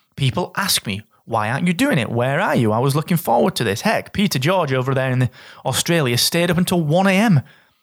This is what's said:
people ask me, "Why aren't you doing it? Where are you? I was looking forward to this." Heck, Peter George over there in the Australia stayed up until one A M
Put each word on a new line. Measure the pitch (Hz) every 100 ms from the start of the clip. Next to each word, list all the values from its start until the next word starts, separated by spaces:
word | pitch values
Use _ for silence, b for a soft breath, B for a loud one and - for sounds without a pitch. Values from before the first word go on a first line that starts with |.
| b
people | - 135 175 180 -
ask | 190 - 120
me, | 98 - b
"Why | b 113 107
aren't | 135 175
you |
doing | 175 277 175
it? | 110
Where | 117 127 147
are | 214
you? | 269 113
I | 110
was | 139
looking | 139 - 175
forward | - 233 214 -
to |
this." | 110 101
Heck, | 214 156 -
Peter | - 208 139
George | 139 190 151
over | 131 127
there | 131 131
in | 127
the | 127 B B B
Australia | 135 - - 170 131 120
stayed | - 170 175
up | 170
until | 180 180
one | 147 170 196
A |
M | 190 233 147 - b b b